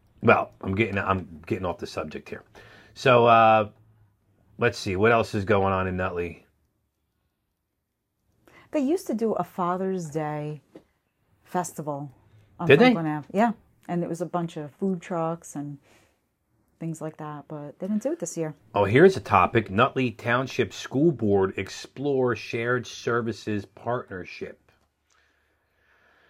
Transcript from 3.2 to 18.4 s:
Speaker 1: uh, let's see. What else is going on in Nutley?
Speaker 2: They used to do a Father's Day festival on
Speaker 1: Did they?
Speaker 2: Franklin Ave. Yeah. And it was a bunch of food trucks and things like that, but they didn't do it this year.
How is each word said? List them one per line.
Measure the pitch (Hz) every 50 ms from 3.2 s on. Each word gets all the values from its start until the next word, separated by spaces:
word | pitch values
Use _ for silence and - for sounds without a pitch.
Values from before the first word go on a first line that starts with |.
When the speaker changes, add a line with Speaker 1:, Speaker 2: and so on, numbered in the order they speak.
| 117
Speaker 1:
uh, | 117 113 113 113 110 110 110 107 107 _ _ _ _ _ _ _ _ _ _ _ _ _ _ _ _ _ -
let's | 117 120 - -
see. | - 104 92
What | 92 107 117
else | 120 113 107 - -
is | 104 95
going | 95 104 98 98 98
on | 95 92 92
in | 92 92
Nutley? | 90 92 92 90 87 87 82 80 - _ _ _ _ _ _ _ _ _ _ _ _ _ _ _ _ _ _ _ _ _ _ _ _ _ _ _ _ _ _ _ _ _ _ _ _ _ _ _ _ _ _ _ - - _
Speaker 2:
They | - 311
used | 262 269 339 381 -
to | - 254
do | 208 226 214 -
a | - 175
Father's | - - - 175 175 180 180 190 190 190 180 170 147
Day | 139 160 151 151 151 151 147 151 151 143 _ _ _ - _ _ _ _ _ _ _ _ _ _ _ _ _
festival | _ - 180 170 - - - 147 151 143 139 147 135 - _ _ _ _ _ _ _ _ -
on | -
Speaker 1:
Did | - 131 160
they? | 240 254
Speaker 2:
Franklin | 226 170 160
Ave. | 151 151 147 - -
Yeah. | - 196 233 233 208 _ _ _ _ _ - -
And | 175 175
it | 170 -
was | 165 165
a | 175
bunch | 156 - 175 170 165 -
of | 160 147 139
food | _ - 196 190 185 175
trucks | - - 180 165 165 165 170 170 - - -
and | 143 143 143 143 139 _ _ _ _ _ _ _ _ _ _ _ _ _ _ _ _ _ _ _ -
things | 165 165 160 -
like | 147 160 156 -
that, | 156 151 147 143 - -
but | 156 147 147 147 - -
they | 185
didn't | 196 214 208
do | - 277
it | 339 -
this | 170 - -
year. | 170